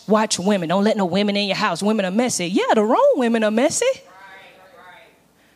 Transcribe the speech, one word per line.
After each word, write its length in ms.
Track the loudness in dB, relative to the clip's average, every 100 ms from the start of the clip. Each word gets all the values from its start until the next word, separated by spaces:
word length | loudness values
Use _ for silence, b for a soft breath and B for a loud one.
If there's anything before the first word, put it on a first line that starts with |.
| 0
watch 320 | 0 0 -2
women. 300 | 0 0 0
Don't 160 | 0
let 120 | 0 0
no 100 | 0
women 300 | 0 0 -2
in 120 | -2
your 80 | -2
house. 260 | -2 -2
Women 220 | -2 -2
are 80 | -2
messy." 340 | -2 -2 -2 -2
Yeah, 280 | 0 0
the 100 | 2
wrong 300 | 2 2 4 2
women 260 | 0 0
are 80 | 0
messy. 340 | 0 0 0 -2 -4 -8 -20 -20 -20 -20 -20 -20 -20 -20 -20 -20 _ _ _ b